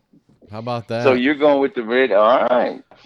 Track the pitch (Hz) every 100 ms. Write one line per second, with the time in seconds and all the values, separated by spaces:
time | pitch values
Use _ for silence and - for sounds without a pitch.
0 | _ _ _ _ _ 107 117 120 113 117
1 | 123 127 127 147 147 143 139 127 110 123
2 | 131 98 107 139 - - 101 - - -